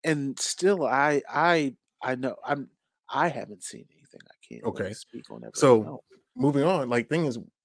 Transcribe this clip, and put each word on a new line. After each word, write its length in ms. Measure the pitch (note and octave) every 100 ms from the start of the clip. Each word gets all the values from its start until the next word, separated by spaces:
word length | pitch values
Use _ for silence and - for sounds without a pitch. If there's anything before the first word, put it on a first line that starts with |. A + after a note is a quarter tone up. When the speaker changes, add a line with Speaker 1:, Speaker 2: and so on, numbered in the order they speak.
Speaker 1:
and 360 | D#3+ D3+ C#3 -
still, 460 | - - F#3 G3 C3+
I, 360 | C3 D3 D3 -
I, 440 | C#3 E3 E3 C#3+ - _ _
I 140 | B2+ B2+
know, 200 | C3 -
I'm, 240 | - C#3 C3 _ _ _ -
I 200 | C3+ E3+
haven't 340 | C3 G2 G#2
seen 240 | - - -
anything. 280 | _ _ - -
I 60 | _ -
can't 180 | A#1
really 200 | - -
Speaker 2:
Okay. 80 | F#2+
Speaker 1:
speak 380 | A2 - - -
on 60 | A#2
everyone 160 | A2+
Speaker 2:
So, 300 | - C#3+ A#2 G#2+
Speaker 1:
else. 180 | C#3 _ _ _ -
Speaker 2:
moving 280 | C3+ C#3
on, 260 | D#3 F#3 B2+
like, 180 | A#2+ A#2
thing 160 | D#3
is 140 | D#3 A#2 - _